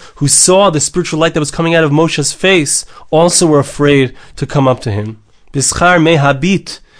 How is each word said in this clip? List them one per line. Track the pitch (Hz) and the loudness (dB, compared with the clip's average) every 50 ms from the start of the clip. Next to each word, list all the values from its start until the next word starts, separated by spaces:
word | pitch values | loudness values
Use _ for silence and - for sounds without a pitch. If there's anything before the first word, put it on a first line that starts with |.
| - - - | -12 -20 -8
who | - 147 139 | -4 -2 -2
saw | - - - 175 185 190 202 196 | 0 0 2 2 4 4 4 2
the | 156 147 | 2 0
spiritual | - - - 180 170 - 165 156 | -4 -4 -4 -4 -4 -4 -2 -2
light | 160 165 165 | -2 -2 0
that | 165 | -2
was | 151 143 | -4 -4
coming | - - 165 165 170 | -4 -4 -2 0 2
out | 165 160 | 2 2
of | 147 | 2
Moshe's | 143 156 165 160 - - 139 - - | 2 2 0 0 0 -2 -4 -4 -4
face | - - 190 190 175 147 143 - - - - - - - - | -2 0 2 2 2 0 -2 -4 -6 -6 -10 -16 -20 -10 -2
also | - 156 170 175 170 - 180 | 0 2 2 2 2 2 2
were | 165 151 143 | 2 2 2
afraid | 139 143 - - 143 143 143 139 135 123 - - - - - - | 0 -2 -4 -2 0 2 2 2 2 0 -4 -10 -20 -20 -10 -10
to | 143 - | -10 -4
come | - 151 135 131 | -2 0 0 0
up | 127 - | 0 -2
to | - 120 | -4 -6
him. | 101 104 104 110 110 - _ _ _ _ _ - - | -6 -6 -6 -8 -12 -14 _ _ _ _ _ -10 -6
B'schar | 143 127 - - - 170 175 180 175 | -4 -4 -4 -2 0 2 2 4 4
Mehabit, | 156 160 170 147 139 - 143 135 147 185 196 165 - - - - - _ _ - | 4 2 2 2 2 0 0 0 0 -2 -2 -2 -4 -8 -16 -18 -20 _ _ -20